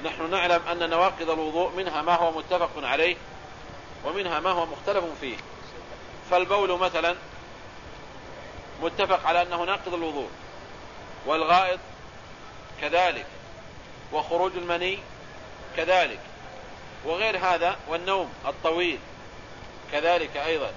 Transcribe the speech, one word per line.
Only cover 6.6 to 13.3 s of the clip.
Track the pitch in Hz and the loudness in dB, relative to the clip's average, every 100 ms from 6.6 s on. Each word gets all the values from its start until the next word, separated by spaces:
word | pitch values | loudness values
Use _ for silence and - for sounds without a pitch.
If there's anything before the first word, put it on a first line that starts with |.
| 190 180 | 4 4
مثلا | 185 170 170 180 - - - - - - - - - - - - - - - - | 2 4 2 0 -8 -14 -14 -14 -14 -14 -14 -14 -14 -14 -14 -14 -14 -14 -14 -4
متفق | 160 - 196 185 156 | -4 0 4 4 6
على | 170 | 4
أنه | 175 175 | 4 2
ناقض | 175 196 - | 0 0 -2
الوضوء، | 175 165 143 110 - - - - - - - - - - | -2 -2 -2 -6 -8 -14 -14 -14 -14 -14 -14 -14 -8 0
والغائط | 156 156 175 185 185 - - - - - - - - - - | 2 6 6 6 0 -4 -16 -16 -16 -16 -16 -14 -14 -14 -6
كذلك، | 147 165 180 131 - | 2 4 4 2 -6